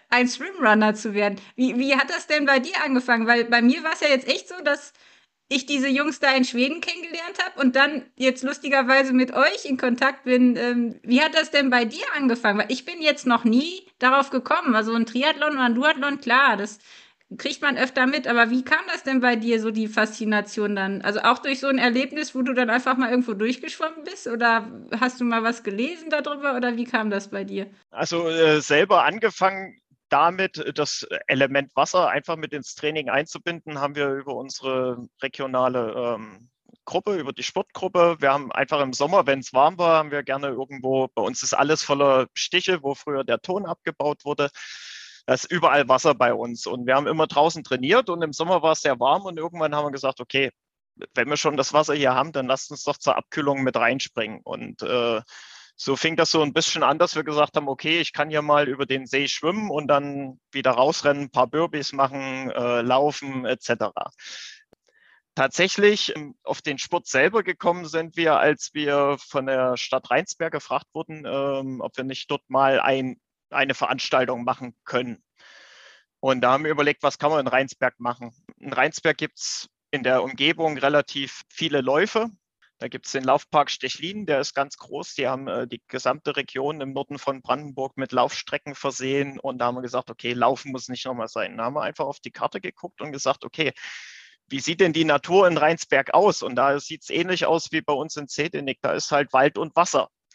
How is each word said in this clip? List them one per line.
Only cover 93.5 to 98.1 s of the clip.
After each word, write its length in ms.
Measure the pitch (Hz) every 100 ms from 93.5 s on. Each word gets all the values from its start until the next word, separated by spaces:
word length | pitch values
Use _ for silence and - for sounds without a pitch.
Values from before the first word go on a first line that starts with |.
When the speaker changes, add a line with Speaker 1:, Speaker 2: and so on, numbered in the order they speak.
| - 147 - - - - - - _ _
Speaker 2:
wie 120 | 135
sieht 200 | 151 170
denn 120 | 180
die 120 | 156
Natur 440 | 156 143 - 185 180
in 80 | 156
Rheinsberg 560 | 151 165 - 139 131
aus?“ 280 | - 202 -
Und 140 | - 123
da 220 | 135 143
sieht's 300 | - 156 -
ähnlich 360 | 156 175 175 165
aus 260 | 160 -
wie 80 | 160
bei 120 | 151
uns 240 | 143 156